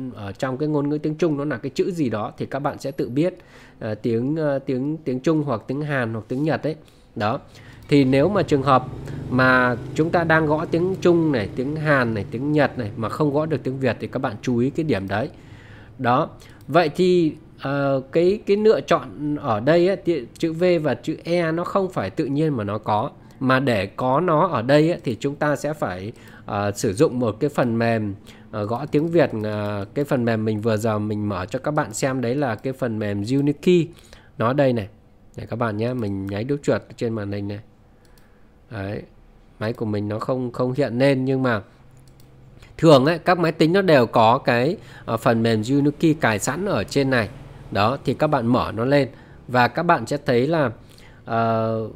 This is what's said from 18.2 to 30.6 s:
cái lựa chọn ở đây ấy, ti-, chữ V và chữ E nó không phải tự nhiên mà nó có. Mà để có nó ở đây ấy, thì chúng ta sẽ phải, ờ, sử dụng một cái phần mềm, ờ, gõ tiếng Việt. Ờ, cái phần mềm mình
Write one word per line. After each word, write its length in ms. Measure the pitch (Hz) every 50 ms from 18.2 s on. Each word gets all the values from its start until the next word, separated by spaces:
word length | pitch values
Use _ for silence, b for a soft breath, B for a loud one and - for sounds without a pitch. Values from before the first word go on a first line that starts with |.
| 175 180 202 220 -
cái 100 | - 202
lựa 240 | 208 214 220 208 160
chọn 560 | - - 170 151 - 127 - - 147 147 147
ở 240 | 143 143 135 110 104
đây 280 | 117 143 165 175 170 185
ấy, 80 | 196
ti-, 300 | 185 - 180 170 143 117 117 - -
chữ 140 | - 165 160
V 120 | 160 180 180 175 165 151
và 120 | 143 120
chữ 220 | - - 160 151 - -
E 280 | 165 170 175 170 160 160
nó 120 | 170 175
không 280 | - - 202 190 180 -
phải 180 | 156 101 95
tự 140 | - - 147
nhiên 320 | 123 139 147 160 156 143
mà 80 | 117 104
nó 140 | 101 104 107
có. 320 | - 110 107 104 117 - - B B B B B
Mà 200 | 131 127 131 131
để 260 | 143 131 117 98 95
có 340 | 101 - - 127 131 131 143
nó 260 | 180 180 156 151 180
ở 160 | 185 156 117 107
đây 280 | 127 143 151 156 165
ấy, 100 | 175 - -
thì 120 | 135 110 -
chúng 160 | - 139 143
ta 200 | - 156 147 143
sẽ 160 | 127 - 147 156
phải, 400 | - 147 113 90 92 95 110 - B B B B B B
ờ, 260 | B 110 101 101 101 101
sử 200 | - - 117 92
dụng 260 | 104 156 - 120 123
một 180 | 127 110 104 -
cái 100 | 147 143
phần 280 | - - 139 120 113 113
mềm, 360 | 117 117 117 113 107 104 98 - B B B B B B
ờ, 140 | - 107 104
gõ 220 | 104 117 127 147
tiếng 220 | - - 147 156 170
Việt. 220 | 170 170 139 120 - 110 104
Ờ, 420 | 107 107 107 104 104 104 101 98 - -
cái 100 | 143 147
phần 200 | - 156 127 117
mềm 200 | 117 113 107 107
mình 160 | 110 110 104